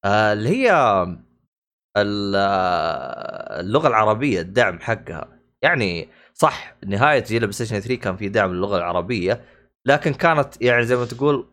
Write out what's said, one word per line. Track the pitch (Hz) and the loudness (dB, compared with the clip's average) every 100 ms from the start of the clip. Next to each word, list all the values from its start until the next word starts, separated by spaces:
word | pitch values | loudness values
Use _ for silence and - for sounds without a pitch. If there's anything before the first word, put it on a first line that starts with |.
| 98 | 2
آه، | 104 107 | 2 2
اللي | 104 110 | 2 0
هي | 233 254 175 123 98 90 82 - _ _ _ _ _ _ 104 | 0 2 4 4 2 0 -6 -16 _ _ _ _ _ _ -2
ال-، | 101 104 101 98 | 0 -2 -2 0
آه، | 98 98 92 87 80 73 65 - - - - 62 | 2 0 0 0 -2 -4 -8 -10 -12 -12 -10 -8
اللغة | 90 123 156 | -2 2 2
العربية، | 110 107 107 143 92 | 4 4 2 0 -2
الدعم | 85 104 107 87 | 0 2 2 0
حقها. | - 113 - 82 - _ _ _ | -4 -4 -6 -14 -14 _ _ _
يعني | 143 165 101 85 - _ _ | 0 2 0 -2 -8 _ _
صح، | - 156 - - _ 98 | 0 0 0 -16 _ -6
نهاية | 98 143 143 | 2 4 4
جيل | - 113 | 2 -2
البلاي | 110 | -2
ستيشن | 101 113 107 | -4 -4 -4
ثري | 104 123 | -4 -4
كان | 101 92 | -4 -4
في | 101 | -2
دعم | 107 98 | 0 0
للغة | 90 98 98 | 0 -2 -2
العربية، | 87 87 87 117 90 117 - _ _ _ - | 0 -2 -2 -2 -2 -4 -6 _ _ _ 0
لكن | 143 160 | 0 0
كانت | 139 170 156 139 - | 0 2 2 -2 0
يعني | 123 120 117 | 2 2 2
زي | 123 | 0
ما | 120 | -2
تقول | 120 143 139 - | -2 0 0 -4